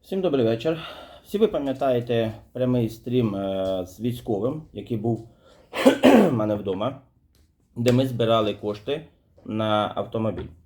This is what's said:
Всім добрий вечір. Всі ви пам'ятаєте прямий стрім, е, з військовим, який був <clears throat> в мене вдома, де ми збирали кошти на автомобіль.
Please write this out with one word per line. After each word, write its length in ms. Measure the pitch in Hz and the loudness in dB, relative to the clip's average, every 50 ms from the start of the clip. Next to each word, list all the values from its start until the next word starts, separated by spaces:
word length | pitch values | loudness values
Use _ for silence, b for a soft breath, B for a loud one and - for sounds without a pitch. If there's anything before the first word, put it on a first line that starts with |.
| _ - | _ -6
Всім 120 | 190 196 | -4 0
добрий 240 | 185 175 143 135 117 | 0 2 2 4 2
вечір. 340 | 113 113 117 - 160 165 160 B B B B B B B B B | 2 2 0 0 -2 -2 -2 B B B B B B B B B
Всі 140 | - - 202 | -6 0 2
ви 100 | 226 - | 2 2
пам'ятаєте 840 | - 151 143 139 131 - 143 135 127 120 120 123 120 117 113 110 107 - - _ | 2 -2 -2 -4 -2 0 0 2 2 0 0 0 0 2 2 0 -4 -10 -18 _
прямий 360 | _ 123 127 127 127 123 117 110 | _ -2 0 2 2 2 0 -2
стрім, 480 | 113 - - 127 120 127 120 107 98 | -4 -8 -6 0 2 2 2 2 0
е, 500 | 98 98 95 95 95 95 95 95 92 90 | -2 -2 -2 -2 -2 -2 -2 -2 -2 -4
з 140 | 90 - - | -6 -8 -6
військовим, 640 | 110 123 120 123 - 120 110 95 107 131 151 160 160 - | -6 -4 -4 -6 -4 -4 -2 -2 -2 -4 -4 -6 -12 -12
який 240 | - 104 98 - 117 | -14 -14 -8 -6 -6
був 320 | 107 104 117 113 107 - B B B B B B B B B | -4 -2 -2 -2 -4 -6 B B B B B B B B B
<clears throat> 340 | B B - 262 - - - | B B 4 4 4 6 6
в 280 | 254 277 226 208 170 | 6 8 8 6 4
мене 220 | 131 110 107 107 104 | 2 0 0 -2 -2
вдома, 460 | 101 95 98 95 98 107 127 127 - _ _ _ _ _ _ _ _ _ _ _ _ _ _ _ | -2 -2 -4 -4 -2 -4 -6 -6 -8 _ _ _ _ _ _ _ _ _ _ _ _ _ _ _
де 160 | - 120 123 | 0 2 4
ми 140 | 123 127 135 | 4 4 2
збирали 480 | 131 123 117 117 110 113 113 107 104 98 | 0 0 -2 2 2 4 4 2 0 -2
кошти 520 | - - 104 104 - - 135 143 160 160 - _ _ _ _ _ _ _ | -4 -6 -6 -6 -6 -6 -6 -6 -6 -8 -16 _ _ _ _ _ _ _
на 480 | - 107 110 110 107 107 107 104 - - | -8 -4 -2 0 2 2 2 2 0 -2
автомобіль. 520 | - 101 - - 113 110 110 95 87 82 82 - - _ | -6 -6 -4 -4 -2 -2 -2 -4 -6 -10 -12 -16 -20 _